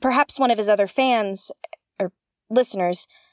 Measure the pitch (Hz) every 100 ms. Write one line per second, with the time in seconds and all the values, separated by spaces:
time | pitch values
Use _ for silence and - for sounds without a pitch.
0 | 262 254 285 - 254 220 208 208 196 -
1 | 262 233 202 196 - - - - _ -
2 | 185 _ _ _ - 233 240 196 180 180
3 | - _ _